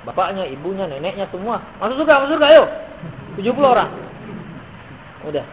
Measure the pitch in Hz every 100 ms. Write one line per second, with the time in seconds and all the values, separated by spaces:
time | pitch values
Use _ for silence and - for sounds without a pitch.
0 | 110 113 180 196 170 135 165 196 185 135
1 | 165 196 190 185 208 208 - - 233 262
2 | 311 285 269 320 294 311 214 - - -
3 | - - - - 202 254 277 233 156 -
4 | - - - - - - - - - -
5 | - - 151 147 123